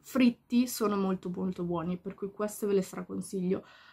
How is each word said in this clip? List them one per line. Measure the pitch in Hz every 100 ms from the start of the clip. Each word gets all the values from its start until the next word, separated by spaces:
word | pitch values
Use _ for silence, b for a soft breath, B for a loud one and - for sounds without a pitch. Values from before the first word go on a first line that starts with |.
fritti, | - 262 240 240 _ 240 247
sono | - 208 202
molto | 190 190 185
molto | 180 190 185
buoni, | 175 170 165 180
per | 196
cui | - 196
queste | - 208 208 208
ve |
le | 202
straconsiglio | 185 185 180 196 190 190 180 190 B B B